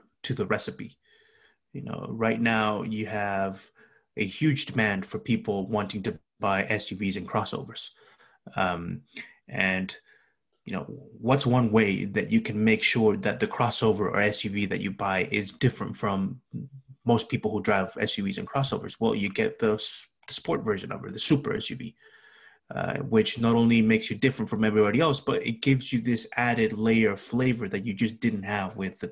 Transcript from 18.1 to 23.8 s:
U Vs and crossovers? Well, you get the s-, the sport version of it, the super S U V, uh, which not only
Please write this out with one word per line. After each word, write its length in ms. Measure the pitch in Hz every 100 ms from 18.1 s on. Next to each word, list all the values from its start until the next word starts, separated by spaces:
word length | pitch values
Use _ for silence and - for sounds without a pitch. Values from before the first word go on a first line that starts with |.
| -
U 60 |
Vs 140 | 98 95
and 100 | -
crossovers? 480 | 139 139 - - -
Well, 160 | 113 104
you 140 | 101
get 300 | 98 110 -
the 140 | 113
s-, 340 | 104 - - - _ -
the 60 |
sport 300 | - - -
version 280 | 110 98 -
of 120 | - -
it, 80 |
the 60 | 92
super 340 | - 139 120
S 160 | 110 -
U 60 | -
V, 200 | - - _ - - - - _ -
uh, 240 | - 90 -
which 400 | - 113 107 -
not 160 | 117 117
only 260 | 117 117